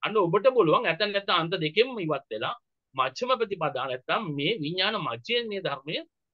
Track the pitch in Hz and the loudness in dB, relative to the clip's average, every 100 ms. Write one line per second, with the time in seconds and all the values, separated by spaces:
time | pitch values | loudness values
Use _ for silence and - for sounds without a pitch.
0 | 156 214 165 196 233 254 160 202 190 160 | 0 2 4 4 4 6 6 4 2 0
1 | 208 202 208 175 165 185 151 190 262 226 | 0 0 0 0 2 -2 0 2 2 0
2 | 156 139 - 110 131 - _ _ _ 135 | -2 -4 -4 -6 -6 -6 _ _ _ -2
3 | 131 - 247 233 214 180 147 127 135 127 | -2 -2 -2 0 0 -2 -2 -2 -4 -6
4 | - 202 180 143 156 220 147 185 202 214 | -2 -2 -2 -2 -2 -2 -4 -2 -2 -2
5 | 135 120 220 240 226 196 156 135 147 247 | -4 -6 -2 -4 -2 -4 -4 -6 -6 -8
6 | 330 _ _ | -10 _ _